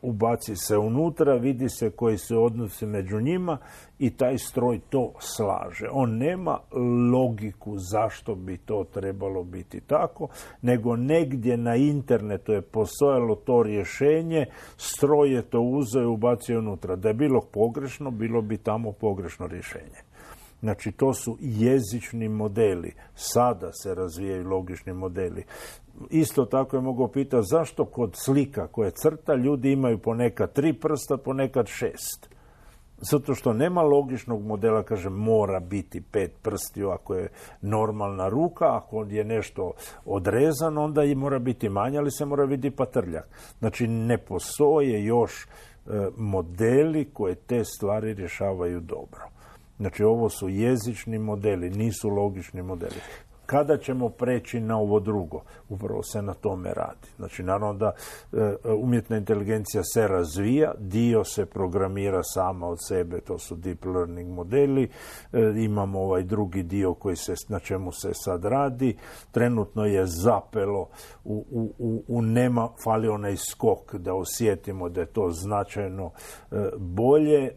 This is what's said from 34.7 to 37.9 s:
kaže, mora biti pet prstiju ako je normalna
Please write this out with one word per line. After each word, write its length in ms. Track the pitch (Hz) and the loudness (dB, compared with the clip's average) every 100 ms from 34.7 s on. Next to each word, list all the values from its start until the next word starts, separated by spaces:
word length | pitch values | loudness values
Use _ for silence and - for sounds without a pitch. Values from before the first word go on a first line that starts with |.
| 110 | 2
kaže, 260 | 98 - 90 | 0 -4 -4
mora 500 | 92 107 113 101 95 | -2 2 4 4 0
biti 420 | 87 101 92 87 | -2 -6 -6 -10
pet 300 | - 107 95 - | -4 -2 -2 -4
prstiju 480 | - 101 - - 98 | -6 -6 -8 -6 -4
ako 260 | 90 - 95 | -4 -4 -6
je 140 | 90 - - - | -6 -10 -20 -10
normalna 680 | 98 107 110 | -2 0 0